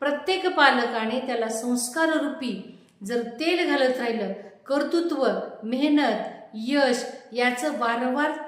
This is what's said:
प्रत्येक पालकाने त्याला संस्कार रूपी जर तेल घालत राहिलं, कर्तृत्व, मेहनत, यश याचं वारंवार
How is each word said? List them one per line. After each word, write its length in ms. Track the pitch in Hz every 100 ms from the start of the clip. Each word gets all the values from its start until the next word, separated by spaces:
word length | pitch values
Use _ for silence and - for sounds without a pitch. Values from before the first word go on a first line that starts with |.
प्रत्येक 460 | 277 294 - 370 370
पालकाने 760 | 330 277 247 233 233 220 247
त्याला 280 | 254 240 220
संस्कार 640 | 226 247 247 - 330 320 311
रूपी 560 | 285 254 247 185 175 - _ _
जर 180 | 196 240 233 -
तेल 260 | 320 359 311
घालत 280 | 277 254 254
राहिलं, 340 | 240 214 196 196 - - -
कर्तृत्व, 600 | 285 - 339 339 285 233 185 - -
मेहनत, 580 | 214 262 294 294 262 202 - - -
यश 500 | 220 226 285 262 240 - - -
याचं 460 | 233 247 240 302 226
वारंवार 520 | 233 240 254 254 302 302